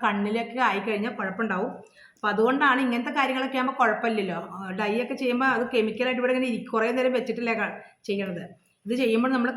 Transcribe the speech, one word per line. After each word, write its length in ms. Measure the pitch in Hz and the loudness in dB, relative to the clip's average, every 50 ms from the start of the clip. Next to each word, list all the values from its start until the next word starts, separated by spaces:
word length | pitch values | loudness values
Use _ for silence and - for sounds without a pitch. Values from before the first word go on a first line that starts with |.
| 240 | 0
കണ്ണിലൊക്കെ 560 | 208 202 202 202 214 220 233 226 233 233 262 247 214 | 0 0 0 0 0 0 -2 -4 -4 -2 0 0 2
ആയിക്കഴിഞ്ഞാൽ 460 | 196 202 202 220 214 196 214 247 240 226 | 2 0 -2 -2 -2 -2 -2 -4 -4 -4
കുഴപ്പമുണ്ടാവും. 520 | 196 190 180 208 226 208 185 185 220 277 294 - - - _ - - - _ | -6 -6 -4 -4 -4 -2 -2 -2 -2 -4 -6 -10 -18 -20 _ -20 -20 -20 _
അപ്പൊ 120 | - - 208 | -6 -4 -2
അതുകൊണ്ടാണ് 480 | 196 214 226 247 269 285 294 277 247 269 269 | 2 2 2 4 4 4 4 4 4 4 2
ഇങ്ങനത്തെ 260 | 240 233 240 240 294 254 285 | 2 0 0 -2 -2 0 0
കാര്യങ്ങളൊക്കെ 400 | 262 254 262 262 262 262 262 254 | 0 0 0 -2 -2 -2 0 0
ആകുമ്പോൾ 160 | 254 269 262 - | 0 0 2 2
കുഴപ്പമില്ലല്ലോ. 580 | 247 214 214 220 233 226 220 208 190 180 165 175 190 - 175 | 2 2 2 2 0 0 0 0 -2 -2 -4 -6 -6 -10 -10
ആ, 20 | 185 196 185 185 208 | -10 -10 -8 -4 -2
ഡൈ 120 | 214 208 214 240 240 | -2 0 0 0 0
ഒക്കെ 100 | 240 262 - | -2 -2 -2
ചെയ്യുമ്പോൾ 260 | 269 240 240 247 262 262 240 | 0 0 2 2 2 2 2
അത് 100 | 226 247 247 269 | 2 0 0 2
കെമിക്കലായിട്ട് 460 | 226 214 214 - - 247 254 247 247 | 2 2 2 0 0 0 0 0 2
ഇവിടെ 100 | 247 254 254 | 2 2 2
ഇങ്ങനെ 140 | 254 262 247 | 2 2 0
ഇരി-, 140 | 220 - - - | 0 -2 -2 -2
കുറേ 160 | - - 220 240 247 254 | 0 2 2 2 2 2
നേരം 160 | 254 254 254 233 | 2 2 2 0
വെച്ചിട്ടല്ലേ 360 | - 220 - 240 240 233 220 208 | 0 -2 -4 -2 -2 -2 0 -2
ക-, 120 | 196 185 - - - - _ _ - - | -2 -4 -6 -10 -16 -20 _ _ -6 -4
ചെയ്യണത്. 360 | 196 196 196 190 175 165 175 - - _ _ _ _ _ - | -4 -2 -2 -4 -6 -8 -10 -12 -16 _ _ _ _ _ -6
ഇത് 80 | 202 247 254 | -4 0 2
ചെയ്യുമ്പോൾ 280 | 254 226 220 226 247 262 269 | 2 4 4 4 2 2 2
നമ്മൾ 140 | 240 233 254 240 | 2 2 0 0